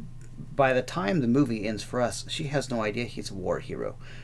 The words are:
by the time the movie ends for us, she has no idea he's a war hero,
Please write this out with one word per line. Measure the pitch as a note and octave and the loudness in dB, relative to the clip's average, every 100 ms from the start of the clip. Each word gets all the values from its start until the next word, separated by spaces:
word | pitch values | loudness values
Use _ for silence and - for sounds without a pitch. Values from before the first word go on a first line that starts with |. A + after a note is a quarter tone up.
| - - - - - | -8 -12 -12 -12 -2
by | - C3 | 4 6
the | B2+ | 4
time | - E3+ G3 F#3 | 2 -2 2 4
the | A#2 | 6
movie | C3+ C3 A2 G#2 | 6 4 2 -2
ends | G#2 | -4
for | - B2 | -2 0
us, | G#2+ - - | 0 0 -6
she | - | -4
has | D3 C#3+ B2+ | -2 -2 0
no | A#2 | 0
idea | G#2+ A#2+ A#2 | 0 0 -4
he's | - - | -6 -6
a | |
war | F#2+ F2+ D2 | -4 -2 -2
hero, | - C#2+ G#1+ - - - | -2 -4 -6 -6 -10 -12